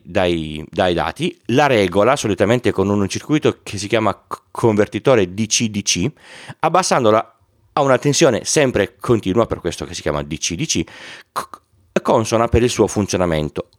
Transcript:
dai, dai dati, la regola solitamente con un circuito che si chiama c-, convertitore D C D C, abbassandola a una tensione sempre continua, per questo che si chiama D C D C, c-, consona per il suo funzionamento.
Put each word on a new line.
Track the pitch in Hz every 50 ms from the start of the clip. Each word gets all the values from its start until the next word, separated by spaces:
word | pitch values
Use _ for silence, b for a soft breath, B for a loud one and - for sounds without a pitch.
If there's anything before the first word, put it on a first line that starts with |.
| -
dai, | - 87 98 92 90 87 82 78 78 76 78 76 -
dai | - 90 95 90 87
dati, | 82 76 85 - - 151 - - _ _
la | - 117 143 147
regola | 139 131 107 98 90 85 101 104 123 143
solitamente | 143 - 110 95 - 98 98 120 127 - 104
con | 90 - 98
un | 101 101 104 98 92
circuito | - - - - 147 151 - 127 - -
che | - - -
si | 98 101
chiama | 98 117 110 110 101 90
c-, | - _ - - - _ _
convertitore | - - - 120 107 101 104 - - 104 - 143 131 110 95 87 92
D | 104 113
C | 107 - - 117 110
D | 104 101
C, | - - - 87 87 - - B B B B B B B B B
abbassandola | - 165 165 180 185 - 190 156 120 107 107 110 - - _ _ _ _ _ _ _ _ -
a | 151
una | 143 139 127
tensione | 117 - 143 135 - 170 143 113 90 -
sempre | - - 160 143 127 107 101 98 - -
continua, | _ - - 120 107 - 95 90 117 110
per | - - -
questo | - 85 80 - 71
che | 71 87
si | -
chiama | - 80 76 73 71
D | 73 78
C | 76 - - 87
D | 82 160
C, | - - 87 78 - B B B B B B B B -
c-, | - - - - - _ _ _ _ _ _ - -
consona | - - 185 120 110 - 117 113 117
per | 117 - 120
il | 120 120
suo | - - 104
funzionamento. | 92 - 110 98 - - 95 90 87 80 78 78 73 - - - _ _